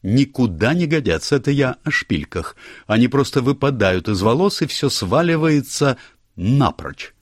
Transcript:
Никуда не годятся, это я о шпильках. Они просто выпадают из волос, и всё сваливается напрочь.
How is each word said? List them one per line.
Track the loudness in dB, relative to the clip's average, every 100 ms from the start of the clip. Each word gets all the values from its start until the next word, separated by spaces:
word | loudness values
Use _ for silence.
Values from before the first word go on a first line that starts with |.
Никуда | 2 2 2 0 -2 0 0
не | 0 0
годятся, | 0 0 -2 0 -2
это | 0
я | 0 0 -2
о | -4
шпильках. | -4 -2 -4 -4 -10 -10 -14 -20 -20 0
Они | 2 4
просто | 2 0 0
выпадают | 0 0 -2 0 0 0 0
из | 0
волос, | 2 2 0 -2
и | -6
всё | -2 -2
сваливается | -2 0 0 2 0 2 0 -2 -2 0 -2 -10 _ _ -6
напрочь. | 0 2 2 -2 -12 -14 -18 _